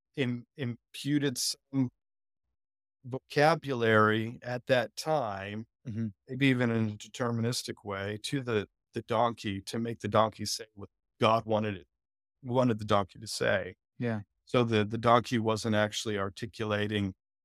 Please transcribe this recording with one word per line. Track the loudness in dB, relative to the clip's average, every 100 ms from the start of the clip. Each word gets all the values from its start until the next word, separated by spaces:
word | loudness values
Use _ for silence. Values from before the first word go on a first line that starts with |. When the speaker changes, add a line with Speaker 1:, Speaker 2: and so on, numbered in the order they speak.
| _ -4
Speaker 1:
im-, | -2 -2 -8 -8
imputed | -8 -8 _ -10 -2 0 0 -2
some | -4 -6 _ -2 -2 -4 _ _ _ _ _ _ _ _ _ _
vocabulary | -12 -12 -4 2 4 4 0 0 4 6 6 4 -2 -8
at | -10 -6 0
that | 0 0 -6
time, | -2 -2 -2 -6 -8 -10 -12 _ -10
Speaker 2:
Mm-hmm. | -6 -6 -8 -12
Speaker 1:
maybe | 0 2
even | 4 2
in | 2 0
a |
deterministic | -4 -12 -6 -4 -2 -2 -4 -6 -10
way, | -8 -6 -6 -6
to | -4 -4
the, | 0 0 -2 _ _
the | -8
donkey | -2 2 2 0 -6 -6
to | -6 -6
make | -6 -6
the | 0
donkey | 4 4 0 -6
say | -6 -8 -16
what | -18 _ _ 2
God | 4 4
wanted | 2 0 0
it, | -4 -10 _ _ _ _ _
wanted | -4 2 2 2
the |
donkey | 2 2 2 -6
to | -10
say. | -2 0 0 -2 -12 _ -6
Speaker 2:
Yeah. | -4 -4 -8 _
Speaker 1:
So | _ 0
the, | 2 2
the | 2 2
donkey | 4 6 4 0
wasn't | 0 0 0
actually | 2 2 -2 -4 -4
articulating | -4 -6 -12 -6 -2 -2 0 -2 -2 -6 _ _